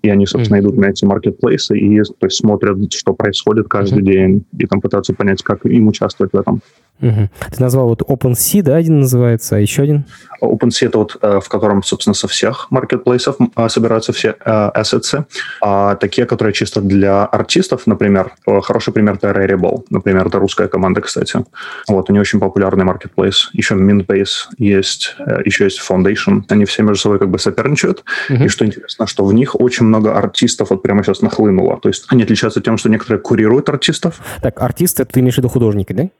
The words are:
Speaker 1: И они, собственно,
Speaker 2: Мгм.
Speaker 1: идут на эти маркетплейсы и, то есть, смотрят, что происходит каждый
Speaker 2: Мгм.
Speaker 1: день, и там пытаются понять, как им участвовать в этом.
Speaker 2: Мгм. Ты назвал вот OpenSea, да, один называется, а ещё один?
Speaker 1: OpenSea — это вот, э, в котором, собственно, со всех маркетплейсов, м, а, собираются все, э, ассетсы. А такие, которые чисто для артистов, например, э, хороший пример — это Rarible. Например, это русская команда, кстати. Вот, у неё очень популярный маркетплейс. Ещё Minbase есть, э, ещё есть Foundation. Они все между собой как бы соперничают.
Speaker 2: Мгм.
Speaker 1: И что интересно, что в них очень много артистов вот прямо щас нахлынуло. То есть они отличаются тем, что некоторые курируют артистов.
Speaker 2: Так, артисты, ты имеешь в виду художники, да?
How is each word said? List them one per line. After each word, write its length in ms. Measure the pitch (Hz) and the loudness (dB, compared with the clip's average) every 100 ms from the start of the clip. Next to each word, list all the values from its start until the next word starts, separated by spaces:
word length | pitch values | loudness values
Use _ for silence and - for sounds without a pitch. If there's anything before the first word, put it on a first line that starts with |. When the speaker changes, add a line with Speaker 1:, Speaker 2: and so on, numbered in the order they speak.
Speaker 1:
И 60 | 107 | 4
они, 160 | 101 | 2
собственно, 340 | 98 - 113 101 | 2 0 2 2
Speaker 2:
Мгм. 80 | 101 | 2
Speaker 1:
идут 140 | 98 | 2
на 60 | 98 | 0
эти 180 | 98 | 0
маркетплейсы 720 | 101 98 107 - 120 107 - 107 | -2 0 -2 -2 -2 -2 -2 0
и, 240 | 104 107 | 2 2
то 240 | 104 - 95 | 0 -2 -4
есть, 120 | - | 0
смотрят, 400 | 110 101 98 95 101 | 0 2 0 0 -4
что 220 | - - | -4 -4
происходит 560 | - 107 95 - 110 98 | -2 -2 -2 0 0 0
каждый 300 | 104 98 104 | -2 0 2
Speaker 2:
Мгм. 60 | |
Speaker 1:
день, 420 | 98 95 95 98 - - | 4 4 4 2 -2 -6
и 80 | - | -2
там 140 | 98 | -2
пытаются 320 | 98 104 - | 0 -2 -2
понять, 300 | 92 101 95 | -2 0 -2
как 240 | - 101 - | -2 -2 2
им 220 | 120 107 | 4 4
участвовать 440 | 104 104 - 98 | 2 -4 -2 -2
в 40 | 98 | 0
этом. 260 | - 98 _ _ _ _ | -2 -4 _ _ _ _
Speaker 2:
Мгм. 300 | 131 107 104 - - | 0 0 -2 -4 -14
Ты 120 | - | -2
назвал 260 | 127 131 120 | 0 2 2
вот 140 | 117 | 0
OpenSea, 600 | - 135 127 117 - 202 | -2 0 0 0 0 2
да, 140 | 160 151 | 2 2
один 240 | 165 156 | 4 2
называется, 560 | 131 123 120 113 - 104 | 4 4 2 2 0 0
а 20 | |
ещё 240 | 104 - | 0 0
один? 220 | 143 147 139 - - - | 2 0 -2 -14 -20 -4
Speaker 1:
OpenSea — 440 | 117 107 120 - 120 | -2 0 0 0 0
это 100 | 107 | 2
вот, 200 | 107 - | 0 -2
э, 200 | 107 98 | 0 0
в 60 | - | -2
котором, 340 | 101 107 101 | -2 0 0
собственно, 320 | - 95 - | -2 -2 -2
со 140 | 104 101 | -2 -4
всех 420 | - 110 113 - | -2 -2 -4 -4
маркетплейсов, 680 | 131 123 123 - 123 143 - | -4 -2 -2 0 0 0 0
м, 120 | 123 | -2
а, 140 | - 117 | 0 0
собираются 440 | - 113 113 - | 0 0 0 -2
все, 160 | 113 110 | -2 -4
э, 400 | - - 110 104 | -4 -2 0 0
ассетсы. 560 | - 107 117 - 139 151 - - - | 0 0 -2 -2 -4 -6 -10 -12 -4
А 340 | 104 98 101 98 | 0 2 2 0
такие, 300 | 101 - 120 | -2 -2 -2
которые 260 | 113 110 | 0 0
чисто 280 | 98 110 - | -2 -4 -2
для 440 | 98 95 98 98 | 0 2 4 2
артистов, 640 | 104 104 98 170 185 - - | 2 -2 0 0 0 -2 0
например, 460 | 101 104 98 90 - - | 0 2 2 0 -6 0
э, 140 | 101 | 0
хороший 320 | - 117 117 | 0 -2 -2
пример — 220 | 113 107 98 | 0 0 0
это 80 | 101 | -2
Rarible. 540 | 98 95 95 87 - - | 0 0 0 0 -2 -4
Например, 360 | - 101 95 92 | -4 0 0 2
это 120 | 98 | 0
русская 300 | 95 - 95 | 0 0 -2
команда, 320 | 92 92 95 | 0 0 0
кстати. 380 | - - - - - - - - - | -4 -6 -4 -4 -6 -12 -16 -14 -2
Вот, 220 | 98 95 | -2 2
у 20 | |
неё 80 | 101 | 0
очень 200 | 98 107 | 2 0
популярный 440 | 98 98 95 95 | 0 0 0 2
маркетплейс. 680 | 92 90 - - 98 - - | 0 -2 -6 -2 0 0 -2
Ещё 240 | - - 101 | -4 -2 2
Minbase 720 | 95 104 92 98 98 - - - | 4 2 2 -2 -2 -4 -10 -2
есть, 560 | 104 98 95 - - - | 2 2 0 -6 -8 -8
э, 220 | 285 - | -4 -2
ещё 200 | - - | -2 0
есть 160 | 101 - | 0 -2
Foundation. 640 | - 92 92 107 - 101 - | -4 0 2 0 0 0 0
Они 160 | 104 | 0
все 180 | 101 - | 0 0
между 200 | 107 101 | 0 2
собой 160 | 107 101 | 0 0
как 120 | 98 | 0
бы 80 | 95 | 0
соперничают. 680 | 101 95 117 147 170 190 - - - | -2 -2 -2 0 -2 -4 -6 -8 -2
Speaker 2:
Мгм. 160 | 131 | 0
Speaker 1:
И 40 | 135 | 0
что 160 | - | 0
интересно, 420 | 107 - - - 110 | -2 -2 -14 -8 -6
что 180 | - | -2
в 80 | 98 | 2
них 260 | 110 135 - | 2 0 0
очень 280 | 123 123 110 | 0 2 2
много 300 | 110 107 101 | 4 2 0
артистов 540 | 101 - 120 - 104 | -2 0 -2 0 -2
вот 120 | 95 | -2
прямо 200 | 95 101 | 0 0
щас 200 | 98 98 | 0 0
нахлынуло. 580 | 110 - 107 95 90 - | -2 2 2 2 0 0
То 80 | 104 | -2
есть 180 | - - | -4 0
они 120 | 127 | 2
отличаются 380 | 107 107 113 - | 2 0 0 -2
тем, 160 | 117 113 | -2 0
что 120 | 117 | 0
некоторые 300 | 110 - 107 | 0 0 -4
курируют 480 | - 113 107 127 143 | 0 2 4 2 0
артистов. 500 | 143 - 151 170 - - - | -2 -2 -2 -4 -6 -16 -6
Speaker 2:
Так, 180 | 131 - | -6 -4
артисты, 420 | 123 - 175 - | -6 0 -2 0
ты 160 | 127 131 | -2 2
имеешь 140 | 127 | 2
в 40 | 123 | 2
виду 100 | 123 | 0
художники, 440 | 127 113 104 95 | 2 2 0 -4
да? 180 | 98 180 _ | -4 -4 _